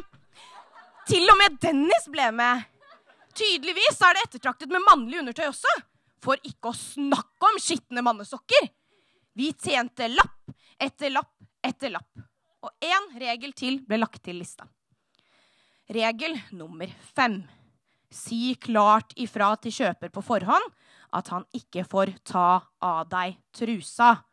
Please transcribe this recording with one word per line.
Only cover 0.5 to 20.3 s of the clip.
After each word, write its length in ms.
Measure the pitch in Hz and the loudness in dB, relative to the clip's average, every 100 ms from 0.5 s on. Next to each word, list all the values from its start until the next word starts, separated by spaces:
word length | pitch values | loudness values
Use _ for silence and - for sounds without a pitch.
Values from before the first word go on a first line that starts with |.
| - - - - - - | -20 -20 -20 -20 -14 0
Til 160 | 381 370 | 4 8
og 80 | 403 | 8
med 220 | 403 269 | 6 2
Dennis 460 | 330 277 311 659 - | 0 0 2 2 0
ble 220 | 294 247 | -2 -2
med. 300 | 226 240 247 220 _ - - _ _ _ | 2 0 0 -4 _ -20 -20 _ _ _
Tydeligvis 640 | - 427 339 311 359 466 - 370 | -4 -2 0 -2 0 0 4 4
er 80 | |
det 80 | 370 440 | 4 -2
ettertraktet 420 | 254 262 247 285 | -6 -6 -6 -4
med 140 | 359 403 | 4 6
mannlig 320 | 330 233 339 | 6 2 -8
undertøy 300 | 262 240 302 | -8 -6 -6
også. 240 | - 523 605 - _ _ _ | -2 -2 -2 -6 _ _ _
For 160 | - 277 - | -4 -4 -6
ikke 240 | - 233 | -10 -10
å 80 | 233 | -10
snakke 680 | - 285 277 277 - _ 392 | -12 -8 -2 -2 -2 _ 2
om 80 | 392 | 2
skitne 440 | - 320 - 240 247 | -2 -6 -6 -2 -2
mannesokker. 640 | 214 208 269 - 523 302 - _ _ _ _ _ | -2 -8 -16 2 2 2 -4 _ _ _ _ _
Vi 160 | 208 277 | -6 -6
tjente 540 | - 262 277 240 - 233 | -6 -2 -2 -2 -6 0
lapp 380 | 262 - - - - _ - | 2 2 -4 -20 -20 _ -8
etter 320 | 277 - 285 | -8 -6 -4
lapp 240 | 269 320 _ - _ | -4 -4 _ -20 _
etter 260 | 262 - 269 | -8 -6 -8
lapp. 180 | 170 - - - _ _ _ | -8 -14 -20 -20 _ _ _
Og 80 | - - 320 | -20 -8 -2
en 220 | 381 403 240 | -2 -2 -8
regel 320 | 247 240 277 - | -8 -8 -10 -8
til 220 | 254 269 | -6 -6
ble 160 | 262 220 | -4 -2
lagt 240 | 220 - | -2 -6
til 160 | - 175 | -14 -14
lista. 260 | 180 - 113 _ _ _ _ _ _ _ _ _ _ _ - | -14 -18 -20 _ _ _ _ _ _ _ _ _ _ _ -8
Regel 480 | 226 226 226 302 294 - | -2 -2 -2 -6 -8 -12
nummer 340 | 185 160 165 185 - - | -16 -16 -14 -14 -14 -8
fem. 280 | - 247 202 170 _ _ _ _ _ _ | 0 0 -2 -10 _ _ _ _ _ _
Si 420 | - - 233 247 247 | -18 -8 -4 -4 -4
klart 540 | - 214 208 214 - - | 0 4 4 4 0 -10
ifra 320 | 233 214 202 214 | -8 0 0 0
til 140 | 233 | -6
kjøper 380 | - 214 - 170 | -4 -4 -4 -10
på 80 | - | -12
forhånd 460 | - | -4